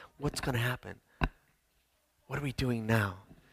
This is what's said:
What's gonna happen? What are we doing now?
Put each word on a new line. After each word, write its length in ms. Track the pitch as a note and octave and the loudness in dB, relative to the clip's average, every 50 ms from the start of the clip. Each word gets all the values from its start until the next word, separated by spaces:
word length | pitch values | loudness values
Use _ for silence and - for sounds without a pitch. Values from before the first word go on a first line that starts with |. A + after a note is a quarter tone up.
| - - _ | -20 -20 _
What's 240 | - C#3 D3 - - | -6 -4 -4 -4 -2
gonna 180 | - C#3+ B2+ A#2 | -2 -2 0 0
happen? 380 | A#2 B2 B2+ B2 - G2 F#2 - _ _ _ _ - - - _ _ _ _ _ _ _ _ _ _ _ _ _ _ _ _ _ _ | 0 0 -2 -4 -6 -12 -14 -14 _ _ _ _ 0 0 0 _ _ _ _ _ _ _ _ _ _ _ _ _ _ _ _ _ _
What 120 | - C3 C#3 | -10 -8 -4
are 40 | C#3+ | -4
we 100 | C#3 B2 | -4 -2
doing 340 | - C#3 B2 A#2+ A2+ A2 | 0 0 2 2 2 2
now? 320 | A2 A2+ A2 G#2 G2 F#2 F#2 - - - - - - | 4 4 4 4 2 0 -6 -12 -20 -20 -20 -20 -20